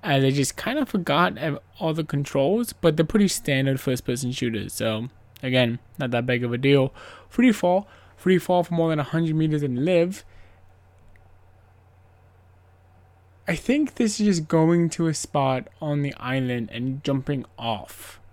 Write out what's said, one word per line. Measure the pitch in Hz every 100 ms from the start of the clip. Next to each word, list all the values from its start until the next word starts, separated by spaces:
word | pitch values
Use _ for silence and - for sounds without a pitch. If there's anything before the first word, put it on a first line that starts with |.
As | 196 139
I | 135
just | 139 135 -
kind | - 277
of | 269
forgot | 208 165 147 180 196
ev-, | 156 143 _ -
all | 165
the | 160
controls, | 156 143 143 147 139 208 233
but | - 170 156
they're | 160
pretty | 220 196
standard | - - 135 135 135
first-person | - 123 - 127 131
shooters. | 127 123 110 98
So, | - 113 107 123 - - -
again, | 131 127 120 120 - -
not | 131
that | 120 123
big | 123
of | 120
a | 120
deal. | 139 139 131 - - - -
Free | - 247
fall. | 208 180 185 202 - - -
Free | 180 185
fall | - 180
for | 170
more | 170 165
than | 156
a |
hundred | 139 160 165 156
meters | 156 151
and | 143 123
live. | 151 180 175 190 - - - - - - - _ - - - - - - _ _ _ _ _ _ _ _ _ _ _ _ _ _ _ _ _ _ -
I | 165
think | - 277 294 -
this | 226 -
is | 208
just | 175 156
going | 165 160 170 170
to | - 165
a |
spot | 151 - 147 135 131 - -
on | 156 147
the | 143
island | - 127 131 127 120 110
and | 120 127 135
jumping | 143 139 131 143 - -
off. | 117 107 - - - - -